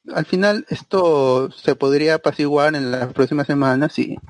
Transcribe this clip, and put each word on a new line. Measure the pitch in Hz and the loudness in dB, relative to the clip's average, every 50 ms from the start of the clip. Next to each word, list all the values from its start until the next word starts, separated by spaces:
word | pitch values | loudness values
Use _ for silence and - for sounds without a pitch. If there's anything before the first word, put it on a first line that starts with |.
| - - - | -16 -10 -6
al | 180 160 | -6 -4
final | - - 185 196 208 208 214 - - | -2 0 0 2 2 0 0 -4 -8
esto | - - - - - 196 180 170 156 143 135 131 127 127 131 143 | -10 -10 -8 -4 -2 0 2 2 2 4 2 2 2 0 0 -4
se | - - - - 139 | -8 -6 -2 -2 -2
podría | 139 - 135 139 143 151 156 160 | 0 0 0 2 2 2 2 0
apaciguar | 160 - 151 - - 151 143 147 147 143 151 156 | 0 0 -2 -2 -2 -2 0 0 2 2 2 0
en | 143 135 123 | -2 -4 -4
las | 123 127 123 123 131 | -4 -4 -6 -4 0
próximas | - 135 - 151 147 143 | 0 0 0 0 -2 -2
semanas, | - 147 143 139 135 127 131 151 151 - | 0 0 0 2 2 2 0 0 -2 -2
sí, | - - - - - - - | -4 -6 -6 -6 -14 -16 -20